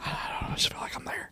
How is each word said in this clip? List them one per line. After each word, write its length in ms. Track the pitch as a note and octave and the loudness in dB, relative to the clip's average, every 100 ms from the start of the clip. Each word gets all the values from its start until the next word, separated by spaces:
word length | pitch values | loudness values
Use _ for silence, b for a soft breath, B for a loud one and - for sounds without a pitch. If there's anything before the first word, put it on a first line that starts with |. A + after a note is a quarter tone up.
I 40 | - | 0
don't 340 | - - - | 0 0 0
know. 100 | - | 0
I 20 | - | 4
just 160 | - | 4
feel 80 | - | 2
like 160 | - - | -4 -4
I'm 80 | |
there. 260 | - - - | -4 -4 -4